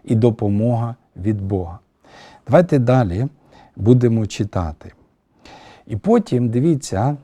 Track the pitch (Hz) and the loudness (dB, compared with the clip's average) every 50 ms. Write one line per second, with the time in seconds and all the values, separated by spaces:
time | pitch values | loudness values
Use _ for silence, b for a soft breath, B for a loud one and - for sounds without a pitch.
0 | b - 117 110 110 120 107 - 110 104 101 101 110 120 120 113 117 117 117 - | b -2 0 4 4 2 2 2 -2 -2 -2 0 0 0 0 -2 -4 -6 -8 -12
1 | _ _ - - 90 107 110 104 98 95 104 95 87 85 85 - _ _ _ _ | _ _ -14 -8 -4 -4 -4 -4 -4 -4 -4 -4 -4 -6 -12 -16 _ _ _ _
2 | B B B B B B B B B - 214 175 180 175 156 131 120 120 127 131 | B B B B B B B B B 0 2 2 2 2 0 0 2 2 2 2
3 | 120 95 87 95 127 143 - _ b b b b b b b - 98 110 127 127 | 0 0 -2 -4 -6 -6 -8 _ b b b b b b b -2 4 4 4 6
4 | 123 120 113 113 110 101 - - 113 98 - 101 87 78 76 - - 98 - _ | 4 2 2 0 -2 -4 -4 -6 -6 -6 -4 -4 -4 -6 -8 -10 -16 -20 -20 _
5 | _ _ _ _ _ _ _ B B B B B B B B B B - 117 104 | _ _ _ _ _ _ _ B B B B B B B B B B -10 -10 -6
6 | - 190 233 240 202 - - 123 123 120 110 120 135 170 165 131 - - - 95 | 0 2 2 2 2 0 -2 0 0 0 0 0 2 2 0 0 -2 -4 -4 -2
7 | 110 139 147 139 | 0 0 -2 -4